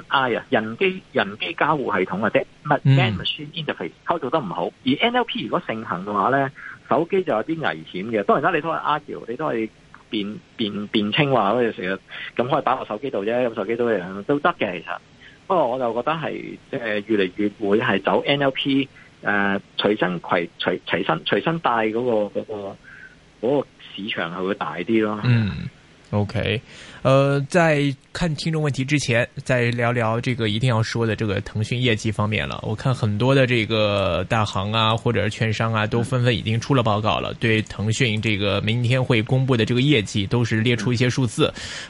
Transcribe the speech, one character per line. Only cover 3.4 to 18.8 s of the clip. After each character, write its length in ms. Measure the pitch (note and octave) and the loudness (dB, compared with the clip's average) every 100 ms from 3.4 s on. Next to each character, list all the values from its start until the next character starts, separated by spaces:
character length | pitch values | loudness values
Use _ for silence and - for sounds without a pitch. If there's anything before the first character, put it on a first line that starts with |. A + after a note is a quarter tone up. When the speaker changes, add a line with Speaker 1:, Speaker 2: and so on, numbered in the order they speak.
| D3 | -10
Speaker 1:
interface， 380 | E3 D3 - E2+ - - | -8 -6 -6 -8 -8 -4
溝 140 | E3+ | -4
通 100 | C3 | -2
得 100 | D#3 | -2
唔 100 | G#2+ | -2
好。 160 | - F2+ - - | -4 -6 -2 0
而 40 | D3 | 2
N 140 | A#3 | 2
L 100 | B3 | 2
P 200 | A#3 A#3+ | 0 -4
如 60 | B2 | -4
果 120 | E3+ - | -4 -4
盛 180 | A2 A2+ | -6 -6
行 200 | F2+ G2 | -6 -2
嘅 60 | |
話 180 | G2+ A2+ | 0 2
呢， 220 | C3+ C#3 - - - - | 2 0 -4 -16 -18 0
手 180 | A#2+ E3+ | 2 2
機 140 | F#3+ | 0
就 100 | F3+ | 0
有 100 | A2 | -2
啲 160 | A2 E3 | -2 -2
危 200 | A#2 D#2+ D2+ | -2 -4 -8
險 140 | F2+ G#2+ | -8 -2
嘅。 120 | A2 | 0
當 180 | G2+ G3+ | 2 2
然 100 | D#3 | 2
啦， 40 | E3 | 0
你 60 | |
都 80 | D#3 | -2
係 100 | D3+ | -4
argue， 420 | - D3 - E2 - | -2 -2 -4 -12 -10
你 80 | B2+ | -6
都 120 | D#3 | -4
係 220 | B2 A2 - - - - | -2 -4 -8 -20 -20 -8
辯， 260 | A2 G2+ G#2+ - - | -6 -6 -8 -14 -6
辯， 320 | G#2+ G#2 G#2 | -6 -4 -2
辯 220 | A2 G#2 | 0 0
稱 200 | G#2+ C#3+ | 0 2
話， 180 | B2+ G2 | 2 2
好 100 | A#2+ | 2
似 100 | A#2 | 0
成 120 | G#2 F#2 | -2 -6
日 140 | F#2+ - - - - | -6 -8 -14 -6 -4
噉 140 | B2 | 0
可 100 | D3 | 0
以 20 | |
擺 120 | B2 C3 | 0 -2
落 80 | - | -2
手 120 | G#2+ | -6
機 120 | - | -4
度 120 | A2 | -4
啫， 240 | G2+ A#2+ B2 | -2 0 0
咁 60 | |
手 120 | A2 G2 | -2 -4
機 100 | A#2 | 0
都 140 | A#2+ | 0
一 20 | |
樣， 300 | G#2 F2+ G2 | 0 -2 -6
都 160 | G#2 C#3+ | -2 0
得 100 | F3 - | 0 0
嘅 200 | G#2 F2+ | -4 -4
其 60 | F2 | -8
實。 120 | - - - - - - | -10 -12 -20 -20 -16 -2
不 60 | F#3 | 0
過 120 | C3 | 2
我 120 | B2+ | 0
就 140 | A#2+ | -2
覺 80 | A#2 | -2
得 100 | C3+ | -2
係， 440 | E3 C3+ F#2+ A#1 F#2+ - | -2 -4 -6 -10 -14 -10
即 60 | C3+ | -6
係 260 | A#2 G#2 G#2 | -4 -4 0
越 100 | G#2+ | 2
嚟 140 | F#2 G2 | 2 0
越 160 | G#2 G#2 | -4 -2
會 200 | G2+ G#2+ | 2 2
係 220 | B2 G2 | 2 0
走 200 | - G2+ - | 2 2 2
N 140 | C#3+ | 2
L 120 | C#3 | 0
P， 380 | - C#3+ C#3 | 0 0 0